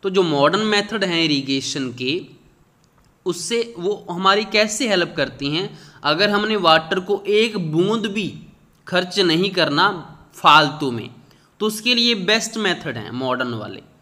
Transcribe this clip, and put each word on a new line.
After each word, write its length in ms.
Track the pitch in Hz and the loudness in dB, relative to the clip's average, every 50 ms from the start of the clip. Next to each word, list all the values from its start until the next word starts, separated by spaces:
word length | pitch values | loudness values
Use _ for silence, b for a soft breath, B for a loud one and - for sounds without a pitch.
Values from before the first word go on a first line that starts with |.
| - | -4
तो 80 | 196 | 0
जो 120 | 185 196 185 | 2 2 2
मॉडर्न 400 | 170 147 143 139 151 170 202 220 | 2 4 4 4 4 4 2 0
मेथड 420 | 214 208 208 202 208 226 220 196 | 2 0 0 0 -2 -4 -4 -2
हैं 200 | 180 170 165 165 | -2 0 0 2
इरिगेशन 680 | 160 147 139 135 131 135 135 127 - - 156 135 127 117 | 2 0 0 0 -2 -4 -4 -4 -4 -6 -6 -6 -6 -6
के, 340 | 123 127 127 147 185 - - - - _ _ _ _ _ _ _ _ _ _ _ _ _ _ _ _ _ | -6 -4 -4 -4 -4 -6 -10 -20 -20 _ _ _ _ _ _ _ _ _ _ _ _ _ _ _ _ _
उससे 480 | 180 175 175 - - 233 233 226 233 - 175 | -6 -6 -6 -6 -4 -2 -2 -2 -4 -8 -6
वो 280 | 175 190 208 - - - | -4 -4 -4 -4 -6 -8
हमारी 340 | 175 175 190 190 196 208 220 | -6 0 2 4 4 4 0
कैसे 440 | 214 - 214 214 214 220 - 277 226 | 0 0 0 0 0 0 -4 0 0
हेल्प 260 | 202 180 170 160 - | 2 0 0 -2 -2
करती 300 | - 139 123 120 - 139 | -4 -4 -4 -4 -6 -6
हैं? 320 | 139 151 165 190 208 B B B B B B B | -4 -2 -2 -4 -6 B B B B B B B
अगर 260 | 139 151 165 202 208 | -2 0 2 2 2
हमने 260 | 208 202 208 214 220 | 2 0 0 0 0
वाटर 440 | 208 175 165 160 160 160 160 196 185 | 2 4 4 4 4 2 0 -4 -4
को 240 | 180 190 202 - - | -2 -2 -4 -4 0
एक 460 | 185 208 214 220 233 220 208 175 156 151 | 0 2 2 2 2 0 -4 -4 -2 0
बूंद 340 | 160 180 202 220 233 202 | 0 2 2 0 -2 -2
भी 360 | 214 196 220 196 143 - - - - - _ _ _ _ _ _ - | -4 -4 -4 -6 -6 -8 -12 -18 -20 -20 _ _ _ _ _ _ -4
खर्च 320 | 185 180 185 185 - 202 | -2 -2 -2 -2 0 2
नहीं 300 | 190 175 156 165 190 202 | 2 4 4 2 2 0
करना 680 | 190 180 165 135 143 151 180 202 196 170 147 - - - - _ _ | 2 0 0 2 2 2 2 2 0 -4 -12 -16 -20 -20 -20 _ _
फालतू 560 | - - 170 147 156 156 143 143 151 151 135 | 2 6 8 8 8 8 6 0 -4 -4 -4
में, 200 | 120 113 101 - - b b b b b b b b _ | -4 -6 -8 -12 -16 b b b b b b b b _
तो 60 | 208 | -4
उसके 280 | 220 214 214 - 247 247 | -4 -4 -2 0 0 0
लिए 200 | 233 233 240 233 | 2 2 2 0
बेस्ट 420 | 202 180 180 214 226 220 220 - | 0 0 0 0 0 0 -4 -6
मेथड 400 | 226 214 190 170 - - 160 123 | -4 -2 -2 -2 -2 -4 -8 -8
हैं 140 | 117 104 85 | -8 -8 -8
मॉडर्न 440 | 104 123 131 127 127 123 127 123 120 | -8 -6 -2 -2 -2 -2 -2 -4 -4
वाले 280 | 107 104 101 98 - - - _ _ | -8 -8 -10 -12 -14 -16 -20 _ _